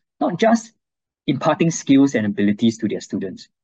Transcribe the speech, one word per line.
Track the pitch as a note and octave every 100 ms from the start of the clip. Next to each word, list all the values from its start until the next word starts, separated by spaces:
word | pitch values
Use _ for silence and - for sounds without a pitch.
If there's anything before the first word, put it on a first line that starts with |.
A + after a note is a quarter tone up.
| _ _
not | D4+ F3
just | A3 A3+ - _ _ _ _ _ -
imparting | C#3+ D#3+ D3 E3
skills | - - C3+ C#3
and | A#2+ G#2
abilities | G2+ G2+ G#2 A#2 -
to | G#2
their | F#2
students, | - F#2+ F#2 E2 - _